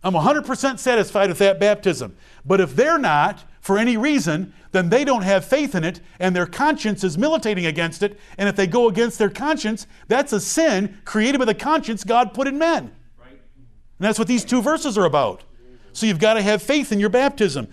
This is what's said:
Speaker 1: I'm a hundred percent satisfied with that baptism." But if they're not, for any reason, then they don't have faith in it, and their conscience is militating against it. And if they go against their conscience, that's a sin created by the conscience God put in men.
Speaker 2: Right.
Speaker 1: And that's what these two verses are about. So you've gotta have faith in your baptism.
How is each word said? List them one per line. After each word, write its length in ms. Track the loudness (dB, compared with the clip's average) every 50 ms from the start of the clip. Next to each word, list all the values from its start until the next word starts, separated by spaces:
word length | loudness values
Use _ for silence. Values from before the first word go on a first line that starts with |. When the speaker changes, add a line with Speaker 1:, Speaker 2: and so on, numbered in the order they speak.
| -2
Speaker 1:
I'm 120 | -2 -2
a 60 | 0
hundred 260 | 2 2 0 0 -2
percent 320 | -4 -6 -4 -2 -4 -4 -2
satisfied 500 | -2 0 2 2 2 0 0 0 0 0
with 100 | 2 2
that 200 | 2 2 4 4
baptism." 580 | 2 2 2 2 0 -2 -2 -2 -6 -12 -14 -20 -20 -20 -20 -20 -2
But 160 | 0 2 2
if 160 | 2 0 2
they're 220 | 2 2 4 2 2
not, 460 | 2 2 2 2 2 2 -2 -6 -16 -20 -20 -18
for 160 | -4 -2 0
any 200 | 2 2 0 0
reason, 580 | 0 0 0 0 0 0 0 -2 -2 -4 -8 -12 -20 -20 -2
then 200 | -2 0 2 2
they 140 | 2 2 2
don't 180 | 2 0 0 2
have 220 | 2 0 0 2
faith 300 | 0 0 0 0 0 -2
in 80 | -2 -2
it, 160 | -4 -6 -8 -16 -20 -10 -4
and 160 | -2 0 0
their 100 | 0 -2
conscience 560 | -4 -2 0 0 0 0 0 -2 -4 -4 -2 -2
is 160 | -4 -2 0
militating 480 | 0 2 0 0 0 -2 -2 -2 -2
against 380 | -2 -2 -2 -4 -4 -4 -4 -4
it. 160 | -4 -4 -6 -20 -20 -6 -2
And 100 | -2 -2
if 60 | 0
they 140 | 0 -2 0
go 200 | 2 2 2 2
against 300 | 2 2 -2 -2 0 0
their 120 | -2 -2
conscience, 580 | -2 -4 -4 -2 -2 -2 -2 -4 -6 -6 -10 -16 -20 -20 -4
that's 260 | -2 0 0 0 0 -2
a 60 | -4
sin 600 | -4 -2 0 2 2 2 2 0 -2 -4 -8 -12 -16
created 340 | -6 -2 0 0 2 2 0
by 80 | 0
the 80 | 0 0
conscience 500 | -2 0 0 0 0 0 -4 -8 -8 -4
God 280 | 0 2 2 2 0 -2
put 140 | -4 -4
in 100 | -4 -2
men. 360 | 0 0 0 0 -2 -4 -8 -18 -20 -20 -20 -20 -20
Speaker 2:
Right. 120 | -20 -20 -20
Speaker 1:
And 80 | -20 -20 -20 -20 -20 -20 -20 -20 -20 -20 -20 -10 -2
that's 200 | -2 0 0 0
what 80 | 0 0
these 160 | 0 -2 0
two 180 | 0 0 0 2
verses 340 | 2 0 0 -2 -2 0
are 100 | 2 2
about. 360 | 2 2 2 0 0 -2 -6 -16 -20 -20 -20 -20 -20 -20 -20 -20 -20 -10
So 140 | -2 0
you've 140 | 0 0 2
gotta 220 | 2 2 2 2 2
have 200 | 0 0 0 0
faith 300 | 0 0 0 0 -2 -2
in 80 | 0
your 80 | 0 2
baptism. 580 | 2 2 2 2 0 0 -2 -2 -2 -4 -10 -10